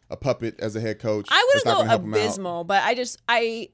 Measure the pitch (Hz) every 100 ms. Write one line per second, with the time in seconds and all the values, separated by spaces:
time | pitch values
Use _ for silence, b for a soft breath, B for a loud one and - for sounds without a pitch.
0 | b - 135 - 117 - 110 107 113 104
1 | 113 107 101 349 494 554 480 403 220 220
2 | 175 214 220 202 185 170 170 196 202 247
3 | 247 - - 233 233 226 -